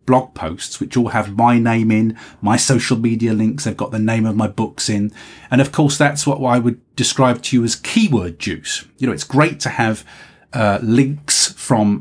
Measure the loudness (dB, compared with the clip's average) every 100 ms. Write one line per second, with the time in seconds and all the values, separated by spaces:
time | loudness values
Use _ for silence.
0 | 0 0 0 -10 -10 -10 -12 -10 -4 -2
1 | 0 -2 -2 2 4 4 2 2 2 2
2 | 2 -2 -16 -6 0 0 2 0 0 0
3 | 0 0 0 2 0 0 -6 -6 -6 -2
4 | 0 0 0 0 -2 -2 -6 -4 -4 -2
5 | -2 -6 -20 -20 -2 0 2 2 0 2
6 | 0 0 -2 -2 0 2 0 -4 _ -4
7 | -2 2 2 2 0 0 0 -4 -2 0
8 | 2 2 -2 -8 -8 -8 -8 -10 -12 _
9 | -4 -4 -2 2 2 0 -6 -2 -2 -2
10 | -8 -20 -20 _ _ 0 0 0 2 2
11 | 2 -2 -4 -2 -2 -4 0 2 2 0